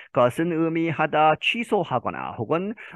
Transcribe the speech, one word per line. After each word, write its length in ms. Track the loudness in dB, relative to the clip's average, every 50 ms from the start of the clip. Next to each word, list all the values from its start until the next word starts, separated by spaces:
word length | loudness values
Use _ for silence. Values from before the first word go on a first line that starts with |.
| -14 -4 2
것은 400 | 4 4 4 4 0 -2 0 0
의미하다, 800 | 0 0 0 0 0 -2 -2 0 -2 -2 0 2 4 4 4 4 2
취소하거나 920 | 0 -2 -2 -2 -2 -2 0 -2 0 0 -2 -2 -2 -4 -6 -6 -8 -8
혹은 420 | -8 -6 -4 -2 -2 -2 -2 -4 -8 -10 -14 -18 -16